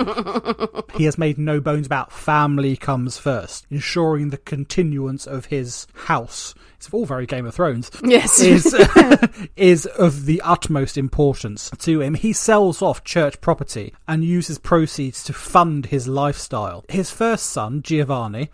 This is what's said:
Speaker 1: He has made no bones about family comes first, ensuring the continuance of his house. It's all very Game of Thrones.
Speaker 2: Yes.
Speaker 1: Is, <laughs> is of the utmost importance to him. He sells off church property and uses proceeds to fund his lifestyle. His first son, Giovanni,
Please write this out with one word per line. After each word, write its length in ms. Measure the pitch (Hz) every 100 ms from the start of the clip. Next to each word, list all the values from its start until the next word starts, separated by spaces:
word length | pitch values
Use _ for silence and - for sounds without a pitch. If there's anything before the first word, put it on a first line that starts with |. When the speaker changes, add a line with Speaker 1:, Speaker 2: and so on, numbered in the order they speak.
| 208 220 202 226 220 220 214 - -
Speaker 1:
He 100 | -
has 120 | 156 143
made 220 | 156 147
no 220 | 151 147
bones 260 | 151 151 143
about 260 | 139 123
family 640 | - - 151 147 143 139 135
comes 400 | - 135 123 -
first, 500 | 143 123 87 - -
ensuring 600 | 143 - 175 160 151 147
the 60 | 139
continuance 880 | - 143 139 - 165 143 135 135 -
of 200 | 135 -
his 400 | 143 123 123 -
house. 580 | - - 151 117 - - - - _
It's 140 | -
all 140 | 214 208
very 200 | 131 123
Game 200 | 127 120
of 80 |
Thrones. 360 | - 175 120 120 -
Speaker 2:
Yes. 380 | 240 240 - -
Speaker 1:
Is, 340 | 214 180 330 - - - 262 269 - - 185
<laughs> 100 | -
is 300 | 190 170 190
of 380 | - 175 143 139
the 140 | 165
utmost 540 | - 175 - 147 135 -
importance 720 | 131 - 143 131 113 104 - -
to 220 | - 156
him. 140 | 139
He 180 | 156 220
sells 500 | - - 214 196 156
off 220 | 185 -
church 360 | - 175 147 -
property 540 | - 165 151 117 104 - -
and 160 | 160
uses 340 | 165 175 165 147
proceeds 640 | - 170 156 - 135 -
to 80 | -
fund 540 | 143 - 185 170 151 123
his 220 | 143 123
lifestyle. 760 | 135 143 143 - 120 101 87 -
His 220 | 190 180
first 360 | - 226 220 -
son, 360 | 143 107 143
Giovanni, 680 | - 156 139 135 110 107 147